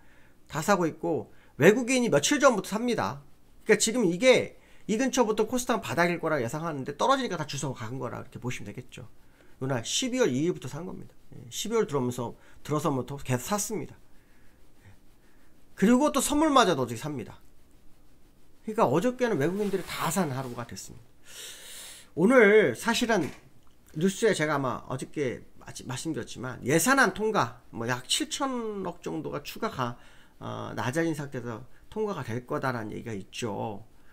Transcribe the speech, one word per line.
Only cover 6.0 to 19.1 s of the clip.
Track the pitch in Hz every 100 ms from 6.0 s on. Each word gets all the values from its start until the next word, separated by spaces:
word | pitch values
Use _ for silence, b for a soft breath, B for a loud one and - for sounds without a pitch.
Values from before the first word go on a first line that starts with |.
| 175 170
거라 | 160 151
예상하는데 | 117 151 165 147 131 143
떨어지니까 | 226 269 240 170
다 |
주워서 | 147 139 147
간 | 120 110 131
거라 | 123 113
이렇게 | 110 -
보시면 | 120 - 104
되겠죠. | 104 - - - - b b b b
요날 | 131 131
십이월 | 113 - 254 254 214
이 | 127
일부터 | 165 156 127
산 | 143 185
겁니다. | - - - -
예, | - 123
십이월 | - 202 226 208
들어오면서, | 143 123 123 117 - b b
들어서부터 | - 151 156 131 120 143
계속 | - 123
샀습니다. | - 208 - 202 - - - b b b b b b -
예. | - - - - b b b b -
그리고 | - 196 247 294
또 | 277
선물마저도 | - 294 320 269 196 147
어저께 | 120 113
삽니다. | 151 139 101 - - - - - - - - - - - - -
그러니까 | - 220 175
어저께는 | 147 247